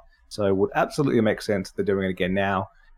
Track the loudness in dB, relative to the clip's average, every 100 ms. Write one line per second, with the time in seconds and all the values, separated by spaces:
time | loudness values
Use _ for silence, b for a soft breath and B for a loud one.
0 | -8 _ -12 -2 2 2 2 0 -2 0
1 | 2 2 2 0 -2 -4 -4 -4 -2 0
2 | 0 -2 -2 0 0 -2 -4 _ -20